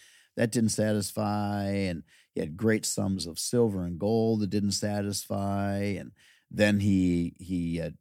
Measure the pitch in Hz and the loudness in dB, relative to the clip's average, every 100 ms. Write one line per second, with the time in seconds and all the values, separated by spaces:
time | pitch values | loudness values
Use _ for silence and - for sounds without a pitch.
0 | - - _ - 113 120 110 - 107 107 | -20 -20 _ -2 0 2 2 2 2 2
1 | 98 - 104 104 101 104 98 101 95 82 | -2 -4 -2 0 -2 -2 -2 -2 -2 -4
2 | - _ _ - 80 82 110 110 - - | -10 _ _ -8 -6 -2 0 0 0 -2
3 | 95 95 85 80 - 123 117 95 87 85 | -2 -2 -4 -8 -2 2 2 0 -4 -2
4 | 101 113 113 110 101 104 101 98 104 104 | 0 2 2 2 0 0 0 0 -2 -2
5 | 101 101 - 101 98 98 101 101 101 90 | -2 -4 -4 -4 -2 0 0 0 -2 -4
6 | 65 - _ _ _ - 104 104 101 95 | -8 -16 _ _ _ 2 4 4 4 4
7 | 90 87 87 - 90 90 85 82 80 - | 4 2 0 -6 -6 -4 -2 -2 -6 -10